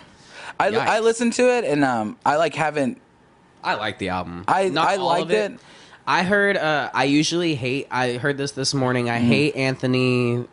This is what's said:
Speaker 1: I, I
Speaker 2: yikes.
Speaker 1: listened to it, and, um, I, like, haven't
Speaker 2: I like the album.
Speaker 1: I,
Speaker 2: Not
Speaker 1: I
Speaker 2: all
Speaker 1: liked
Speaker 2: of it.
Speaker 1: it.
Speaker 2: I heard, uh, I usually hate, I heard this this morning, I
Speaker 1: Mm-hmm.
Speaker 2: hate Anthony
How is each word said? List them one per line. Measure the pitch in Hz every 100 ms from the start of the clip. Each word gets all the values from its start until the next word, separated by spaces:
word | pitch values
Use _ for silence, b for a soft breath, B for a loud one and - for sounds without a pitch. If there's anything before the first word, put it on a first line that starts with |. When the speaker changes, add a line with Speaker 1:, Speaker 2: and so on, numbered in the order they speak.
| B B B B B B
Speaker 1:
I, | 180 220 147 208
I |
Speaker 2:
yikes. |
Speaker 1:
listened | 226 226 240
to | 226 247
it, | 247
and, | 170 147
um, | 139 120 107 -
I, | - 151
like, | 165
haven't | 147 156 147 131 - _ _ _ _ _ _
Speaker 2:
I | 170
like | 156 107 98
the | 95
album. | 90 87 87 95
Speaker 1:
I, | 180 196
Speaker 2:
Not | 156 165
Speaker 1:
I | 196
Speaker 2:
all | 175
Speaker 1:
liked | 170
Speaker 2:
of | 160
it. | 196 202
Speaker 1:
it. | - B B B B -
Speaker 2:
I | 151
heard, | 180 202 202 190
uh, | 156 151 123
I | 117
usually | 139 143 156 170 175
hate, | 143 127 139 -
I | 123 127 120
heard | 139 139
this | 139
this | - 135
morning, | 143 127 123 120
I | 117
Speaker 1:
Mm-hmm. | 120
Speaker 2:
hate | 127 147 -
Anthony | 135 131 131 127 127 123 120 120 120